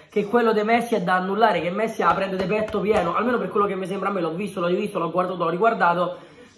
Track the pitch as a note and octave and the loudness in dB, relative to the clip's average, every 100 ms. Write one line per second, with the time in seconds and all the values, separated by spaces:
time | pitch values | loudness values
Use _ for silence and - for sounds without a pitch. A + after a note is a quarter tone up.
0 | - G#3 G3+ A#3+ A#3 G#3+ G#3 A#3 A#3 G#3+ | -6 -2 2 2 4 2 2 2 2 -2
1 | F3+ F#3 F#3+ G3 A3 F3 E3+ G3 A3 - | 2 0 0 2 2 2 -2 -2 -4 0
2 | F3 F3+ F#3+ F#3 F#3 G#3+ G#3+ G3+ F#3 G#3 | 0 0 0 -4 -2 -2 -2 -2 0 2
3 | E3+ F3+ A3+ A#3 F#3+ G#3+ G3+ F#3+ F#3 G3 | 2 0 0 0 0 0 0 -2 -4 -4
4 | G3 G3 E3 F3 G3+ F#3+ F3 F#3 G3+ E3+ | -2 -2 -2 -4 -6 -4 -2 0 -2 -2
5 | E3+ F3 F3+ F#3 E3 F3 A3+ A3+ F3 F3 | -2 -2 -2 -2 -2 2 2 4 2 2
6 | F3 - - - - | 0 -4 -14 -20 -20